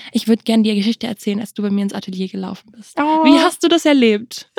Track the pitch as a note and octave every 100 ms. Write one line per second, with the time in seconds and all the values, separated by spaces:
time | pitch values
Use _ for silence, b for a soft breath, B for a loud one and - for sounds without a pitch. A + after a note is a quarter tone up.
0 | B A3+ A3 A3+ - A3+ G#3+ G#3 G3+ A3+
1 | - G#3+ - G#3 G#3+ - G3+ G3+ G3+ G3+
2 | F#3+ F#3 F#3 G3 F#3 F#3+ - A3+ - -
3 | D4 D#4 D#4 C#4+ F4 - E4 E4+ D#4 C#4+
4 | A3+ G#3 A#3 - -